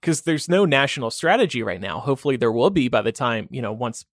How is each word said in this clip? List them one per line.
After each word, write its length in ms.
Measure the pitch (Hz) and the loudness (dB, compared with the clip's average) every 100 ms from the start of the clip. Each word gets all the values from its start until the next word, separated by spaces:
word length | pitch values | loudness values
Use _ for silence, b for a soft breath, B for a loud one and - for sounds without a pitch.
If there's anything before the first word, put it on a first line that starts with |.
'Cause 220 | - 156 | 0 -2
there's 260 | - 156 - | 0 -4 2
no 160 | 180 196 | 2 4
national 460 | 139 139 - 117 | 4 2 0 -6
strategy 520 | - 165 220 202 127 | -2 0 2 2 0
right 160 | 107 92 | -4 -6
now. 200 | 98 85 | -6 -6
Hopefully 360 | 143 135 147 131 | -2 -2 0 2
there 160 | 117 | 2
will 180 | 113 143 | 4 2
be 180 | 190 123 | 2 2
by 120 | 117 | 2
the 120 | 104 | 0
time, 340 | - 123 117 - | -2 -2 -2 -6
you 120 | 131 | -8
know, 100 | 113 | -6
once 320 | 107 120 113 - | -6 -8 -8 -14